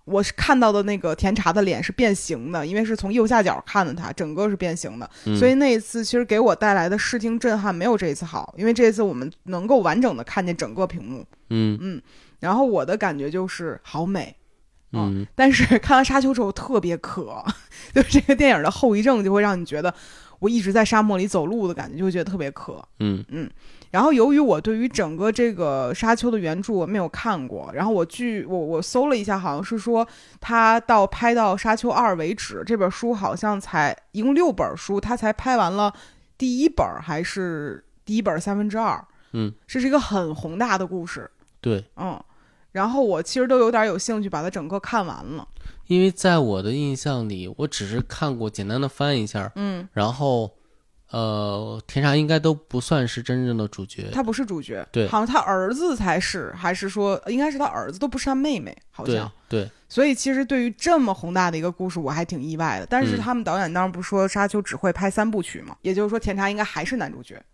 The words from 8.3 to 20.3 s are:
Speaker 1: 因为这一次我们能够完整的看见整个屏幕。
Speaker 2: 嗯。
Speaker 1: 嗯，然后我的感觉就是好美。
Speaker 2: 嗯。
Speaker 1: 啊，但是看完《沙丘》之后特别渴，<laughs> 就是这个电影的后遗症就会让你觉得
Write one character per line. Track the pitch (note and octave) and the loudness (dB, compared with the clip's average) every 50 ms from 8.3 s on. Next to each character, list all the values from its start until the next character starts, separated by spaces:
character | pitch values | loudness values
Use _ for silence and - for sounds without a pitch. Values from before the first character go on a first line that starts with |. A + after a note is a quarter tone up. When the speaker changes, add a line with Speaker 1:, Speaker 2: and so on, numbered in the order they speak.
| - - - - - | -8 -8 -8 -8 -6
Speaker 1:
因 | D#3+ G#3 | 0 0
为 | A#3 | 2
这 | A#3 A#3+ A#3+ | 4 6 6
一 | A3 | 6
次 | G3+ G#3+ | 6 4
我 | A3 F#3+ | 0 0
们 | C3+ B2 C3 D#3 - - | -2 -4 -6 -8 -10 -12
能 | _ F#3 F#3 F3 F#3+ | _ -8 -6 -6 2
够 | A3+ C#4 A#3+ | 4 4 4
完 | G3 - D#3+ A3+ | 4 4 4 4
整 | C4 A3+ D3+ | 2 2 0
的 | A#2 A#2+ | -2 -6
看 | - - G3+ F3+ | -4 -4 -2 -2
见 | F3 E3+ | -2 -2
整 | E3 D#3+ G#2 A2 | -4 -6 -6 -2
个 | F3+ F#3+ | -2 -2
屏 | F3+ F3 E3 G#2+ | -2 -4 -8 -10
幕。 | A2+ C3 A#2 - - - _ _ - | -10 -12 -12 -14 -16 -20 _ _ -2
Speaker 2:
嗯。 | A#2 A2+ A2 G#2+ G#2 A2+ | 0 2 2 2 0 -2
Speaker 1:
嗯， | F3+ F#3+ F3 - - _ - - - - _ _ | -6 -8 -10 -10 -14 _ -20 -20 -20 -20 _ _
然 | D3+ F3 G3+ | -2 0 2
后 | B3 C#4 | 4 4
我 | B3 G3+ D#3+ | 4 4 2
的 | C3 F3 A3 | 2 0 0
感 | G#3+ G#3+ F#3 D3+ C#3+ | 0 0 -2 -2 -2
觉 | C#3 D3+ | -4 -4
就 | D#3+ F#3 F#3 | -4 -4 -4
是 | F#3 - - E3+ D#3 A#2 - | -4 -6 -8 -8 -8 -8 -10
好 | - - - D3+ E3+ | -12 -8 -6 -4 -2
美。 | G3 G3 G3+ - - - _ _ _ _ _ _ _ _ _ _ _ | -2 -2 -4 -4 -8 -12 _ _ _ _ _ _ _ _ _ _ _
Speaker 2:
嗯。 | A#2+ A2+ G#2 G2+ G2 G2 G#2 | -4 -2 0 0 0 -2 -4
Speaker 1:
啊， | - - | -4 2
但 | - C4 C#4 | 6 6 6
是 | C4 B3+ B3 - C4 G#3 | 8 6 6 6 6 4
看 | - - C#4 C4 | 6 6 6 6
完 | |
《沙 | C4+ - C4+ C#4 | 6 4 2 2
丘》 | C4 C4+ | 2 2
之 | C4 B3 | 2 2
后 | A3 G3 | 0 -2
特 | - - - - C4 G#3 | -2 -6 -4 0 0 0
别 | E3+ F3 E3+ | 0 0 -2
渴， | - - - - F#3+ C#3 G#2+ G#2+ A2 - - - - - | -4 -6 -8 -8 -8 -8 -8 -10 -6 -6 -6 -6 -6 -12
<laughs> | - - - - - - | -20 -20 -20 -18 2 4
就 | C4+ | 4
是 | B3+ - - C#4+ | 4 6 6 4
这 | |
个 | - - C#4 | 6 6 4
电 | B3+ D4 C4+ G#3+ | 6 6 6 6
影 | D3+ | 6
的 | D3+ E3+ | 4 0
后 | - - C#4 A#3 G3+ | 2 2 2 4 4
遗 | G#3 | 4
症 | G#3+ C4+ B3+ G#3+ | 4 4 2 4
就 | G3 F#3+ | 2 2
会 | G3 G#3 | 2 4
让 | G#3 G#3 F#3+ F3 | 2 2 0 -2
你 | E3+ | -4
觉 | - D3 D3+ | -6 -4 -2
得 | E3 F3+ - - - - - - - - | -2 -4 -4 -6 -14 -20 -20 -20 -20 -20